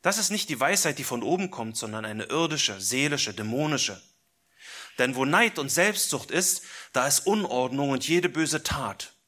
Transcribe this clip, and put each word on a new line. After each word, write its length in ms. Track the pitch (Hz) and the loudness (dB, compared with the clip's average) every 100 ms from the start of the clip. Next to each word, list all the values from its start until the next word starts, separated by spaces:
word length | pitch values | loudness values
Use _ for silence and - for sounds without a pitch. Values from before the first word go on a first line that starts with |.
Das 160 | 175 208 | 2 2
ist 120 | 180 | 0
nicht 180 | 202 - | -2 -2
die 120 | 135 | 0
Weisheit, 380 | 139 147 165 139 | 2 4 2 0
die 60 | |
von 200 | 131 120 | -4 -2
oben 280 | 110 185 185 | 0 0 -2
kommt, 240 | - 110 110 | -6 -8 -6
sondern 300 | 113 110 110 | -6 -6 -6
eine 180 | 107 | -6
irdische, 560 | 98 147 165 151 - 98 | -2 0 0 0 -2 -2
seelische, 540 | 95 127 147 143 - | -2 0 2 0 -2
dämonische. 680 | 104 107 120 151 139 - 92 - _ _ _ _ _ - - - - | -4 -4 0 0 0 -2 -4 -16 _ _ _ _ _ -18 -16 -14 0
Denn 180 | 127 127 | 0 2
wo 100 | 135 | 4
Neid 340 | 185 226 - | 4 4 0
und 100 | 139 | -2
Selbstsucht 640 | 165 196 196 - 139 - | 2 2 2 -2 -2 -2
ist, 320 | 160 185 - - - - | 0 2 -2 -6 -16 -4
da 120 | 131 135 | 0 2
ist 220 | 139 185 | 2 2
Unordnung 640 | 214 185 123 127 135 143 | 2 2 0 0 0 0
und 180 | 135 139 | 0 2
jede 220 | 170 175 | 2 2
böse 340 | 170 156 151 | 0 0 0
Tat. 500 | - - 117 98 - _ | -2 -4 -4 -8 -14 _